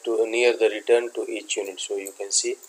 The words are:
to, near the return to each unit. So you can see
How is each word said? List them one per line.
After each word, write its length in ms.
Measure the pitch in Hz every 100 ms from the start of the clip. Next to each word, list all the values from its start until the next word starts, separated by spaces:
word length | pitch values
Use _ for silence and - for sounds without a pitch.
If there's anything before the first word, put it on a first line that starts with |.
| 117
to, 200 | 110 113
near 300 | 117 120 113
the 140 | 110
return 420 | 104 113 120 120
to 160 | 117 104
each 280 | 107 101 110
unit. 240 | 98 92
So 160 | - 101
you 160 | 98 92
can 140 | 98
see 240 | - 117 -